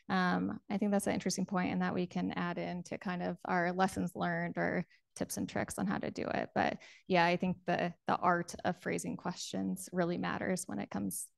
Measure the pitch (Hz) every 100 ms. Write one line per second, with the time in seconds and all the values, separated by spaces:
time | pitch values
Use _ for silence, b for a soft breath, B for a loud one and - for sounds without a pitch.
0 | - 190 180 180 185 - - 202 208 202
1 | 202 208 185 185 185 185 180 185 180 185
2 | 180 180 180 185 175 175 175 180 - -
3 | 196 175 180 175 - 180 175 180 190 -
4 | 180 - 175 170 170 165 175 180 170 b
5 | _ - - - 190 202 - - 202 -
6 | - - - - - - - - B B
7 | - 180 170 175 185 180 - 165 175 -
8 | - - 180 175 175 - - 180 185 175
9 | 170 - - 180 - 190 190 185 - 180
10 | 170 175 175 - - 185 - 202 202 202
11 | 202 - -